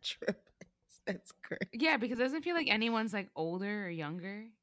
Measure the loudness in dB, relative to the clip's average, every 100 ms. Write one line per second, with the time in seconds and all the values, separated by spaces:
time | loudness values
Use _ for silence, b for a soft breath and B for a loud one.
0 | -8 -4 -2 -2 _ -20 -20 _ -20 -10
1 | -6 -6 -8 -18 -8 -6 -4 2 4 4
2 | 2 2 0 0 0 2 4 4 4 2
3 | 2 -2 -4 -4 -2 0 0 -2 -2 -4
4 | -4 -4 -6 -10 -12 -18